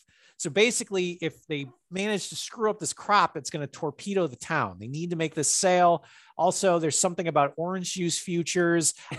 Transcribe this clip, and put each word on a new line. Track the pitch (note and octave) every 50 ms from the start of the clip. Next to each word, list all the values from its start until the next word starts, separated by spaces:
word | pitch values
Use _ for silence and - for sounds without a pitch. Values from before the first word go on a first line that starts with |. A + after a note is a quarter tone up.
| _ _ _ _ _ _ _ -
So | - E3+
basically, | C3+ G3 G#3+ B3 G#3+ - A#3 - G3+ F#3+ F3+ F3+ F3 F3 E3
if | D#3 D#3 - _
they | - D#3 C#3+ C#3 C3 - _ _ _ E3+
manage | F#3 G3 G#3+ G#3+ F#3+ - -
to | -
screw | - - - - A#3+ A3 G#3+
up | G#3 G#3
this | E3+ - -
crop, | - - - G#3 G3+ F3 D#3+ -
it's | D#3+ C3+ -
gonna | - D#3 C#3+ C3+
torpedo | - - - D3+ C#3+ - - G3 G3 F#3+ F3
the | D3+ B2
town. | - - - E3 D3+ B2 G2+ F2+ F2+
They | G#2 A#2+
need | C#3 D3+ E3+ F3
to | F3
make | D#3+ E3 D#3 -
this | D#3+ C#3+ - -
sale. | - - F#3 F3+ F3+ F3+ F3 E3+ D#3+ - - - - - - _
Also, | - D#3+ F#3 F3+ - - F#3+ F3 E3+
there's | D#3+ D#3 C3+ -
something | G#3 F#3 F3 E3+ F3+ E3
about | D3 D3+ C#3+ C#3+ C#3+
orange | - E3 F3 F#3 F#3+ F3+ - -
juice | F#3+ F3+ E3+ D3+ -
futures. | - - F3 E3+ E3 - - F3+ F3 E3+ E3+ E3+ D#3 - - - - - -